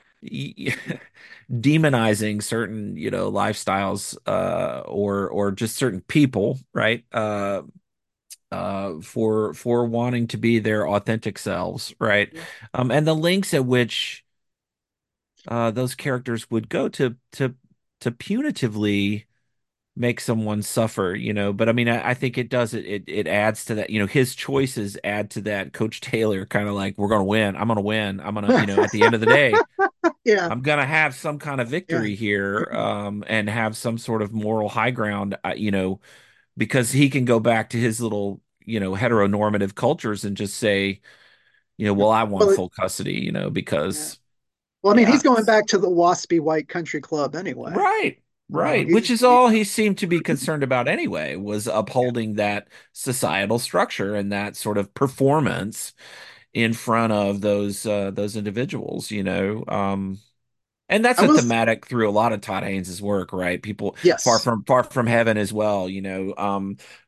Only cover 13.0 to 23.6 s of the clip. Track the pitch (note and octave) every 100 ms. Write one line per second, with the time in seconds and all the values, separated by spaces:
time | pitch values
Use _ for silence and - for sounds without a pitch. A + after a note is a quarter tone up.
13 | D#3 D#3 E3 F#3+ F#3+ D#3 B2+ B2 A#2 -
14 | - - _ _ _ _ _ _ _ _
15 | _ _ _ _ - A#2 A#2 A2 B2+ -
16 | C#3+ B2 B2 A#2 - A#2 A2 - C4+ -
17 | C3 - _ - C3 B2+ _ _ _ _
18 | - A#2 - G#3 D4 A3+ B2 G#2 G#2 G2+
19 | G2+ G#2 - _ _ _ _ _ _ -
20 | A#2+ A#2 - A2+ G#2+ G#2 G2+ - A2+ -
21 | F#2 G2+ A#2 G#2 G2+ G2+ A2+ A#2 A#2+ A#2
22 | - B2 C3+ B2 A#2 B2+ A#2 A#2 - G2+
23 | - E2+ E2 G2 G#2+ A2